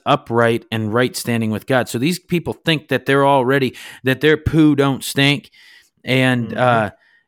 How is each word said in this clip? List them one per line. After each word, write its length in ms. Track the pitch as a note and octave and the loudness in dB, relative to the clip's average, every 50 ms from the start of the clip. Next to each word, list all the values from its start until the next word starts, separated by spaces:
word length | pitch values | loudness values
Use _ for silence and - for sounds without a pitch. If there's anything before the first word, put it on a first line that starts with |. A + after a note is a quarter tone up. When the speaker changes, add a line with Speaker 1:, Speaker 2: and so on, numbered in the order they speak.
| - | -2
Speaker 1:
upright 580 | A#2+ C#3+ C#3+ - - A2+ A#2 A#2 A2+ A#2 A2 - - | -2 -2 -2 -2 -2 0 2 2 2 2 -2 -4 -6
and 200 | A2 A2 A2 G#2 | -6 -4 -4 -2
right 220 | G#2+ A#2+ B2+ A#2+ - | 0 0 0 -2 -4
standing 360 | - - A#2+ A#2 A2+ A2+ A2 | -8 -6 -4 -2 -2 -2 -2
with 160 | A2 G2+ - | -4 -6 -4
God. 220 | - C3 B2 A2 - | -2 -2 -2 -2 -2
So 100 | - A#2 | -4 -4
these 200 | B2+ E3+ F3 - | -2 -2 -4 -4
people 340 | _ - F3 E3+ - B2+ - | _ -4 -4 -4 -4 -6 -10
think 340 | - - E3 D#3+ C#3 - - | -6 -2 -2 -2 -2 -2 -4
that 180 | C3+ B2 - | -4 -4 -2
they're 200 | C#3 C#3 C#3 C#3 | 0 0 2 2
already, 500 | C#3 C#3 C3+ A#2+ B2+ C3+ C#3 C3 A#2 - - - - - - - | 2 2 2 2 0 0 0 0 -2 -6 -10 -20 -20 -18 -6 -4
that 160 | C3 C3 - | -2 -2 2
their 140 | D3 D#3 D#3 | 2 2 2
poo 380 | D3+ - - D3 D#3+ D#3 D3+ C#3+ | 2 0 0 2 4 4 4 4
don't 300 | C3 C#3 C#3 C3 A#2 - | 2 0 0 0 -4 -6
stink, 460 | - - C#3+ C#3 C#3 C#3+ A2+ - - _ _ - - - - _ _ _ _ - | -6 -2 0 2 2 2 0 -4 -14 _ _ -20 -20 -20 -20 _ _ _ _ -6
and, 440 | - B2+ C3 C3 B2+ B2 B2 A#2+ - | -2 0 0 2 2 0 -2 -4 -6
Speaker 2:
Mm-hmm. 100 | - A2+ | -4 0
Speaker 1:
uh, 320 | B2+ B2 A#2+ A2+ G#2+ F#2+ - _ _ _ _ _ _ | 2 2 2 2 0 -2 -6 _ _ _ _ _ _